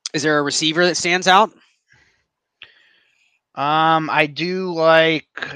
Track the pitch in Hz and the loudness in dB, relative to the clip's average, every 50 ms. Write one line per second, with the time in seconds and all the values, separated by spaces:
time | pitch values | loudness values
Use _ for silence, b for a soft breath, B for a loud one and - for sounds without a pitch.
0 | - - - 156 139 156 151 147 143 143 - - 160 156 156 170 180 180 160 - | -12 -10 -6 -4 -2 0 0 0 0 -2 -4 -2 -2 -2 0 0 0 0 0 -2
1 | - 175 175 185 185 185 185 196 220 - - _ _ _ _ _ _ _ _ _ | -2 -2 -2 0 2 4 4 4 4 2 -2 _ _ _ _ _ _ _ _ _
2 | _ _ _ _ _ _ _ _ _ _ _ b b b b b b b b b | _ _ _ _ _ _ _ _ _ _ _ b b b b b b b b b
3 | b b b b b b b b _ _ _ - 139 147 151 156 160 160 160 160 | b b b b b b b b _ _ _ -6 -4 -2 0 0 2 2 2 0
4 | 160 139 123 151 156 147 143 143 165 180 185 185 190 185 175 165 160 160 160 160 | 0 -2 -2 -2 -2 -2 -4 -6 -6 -6 -6 -6 -6 -6 -4 0 2 4 4 4
5 | 160 165 160 151 - _ _ - - - - | 4 2 0 -4 -6 _ _ -14 -14 -14 -12